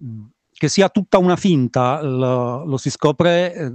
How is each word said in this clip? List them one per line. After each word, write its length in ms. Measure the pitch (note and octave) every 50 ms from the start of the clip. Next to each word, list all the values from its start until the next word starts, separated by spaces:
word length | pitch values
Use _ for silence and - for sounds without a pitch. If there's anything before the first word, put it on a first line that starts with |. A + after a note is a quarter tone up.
| D3+
Mm, 200 | A#2+ A2+ A2 G#2 A#2+ _ _ _ _ _ -
che 80 | D#3 C#3+
sia 200 | - - F#3+ F#3
tutta 300 | - G#3 F3+ - - F#3+
una 180 | F3+ F3+ F3+
finta, 640 | - - G3 E3+ C#3 B2 A#2 - C3 B2 B2 C#3 D#3 D3+
lo, 640 | C#3 C3 B2+ C3 B2+ B2+ B2+ B2 A#2+ A#2+ C3 D#3+
lo 120 | D#3+ C3+ B2+
si 120 | - C#3+
scopre, 640 | - - - D3 C#3+ - E3+ F3 E3+ F3 F3+ F3 F3
eh, 200 | F3 D#3 B2+ B2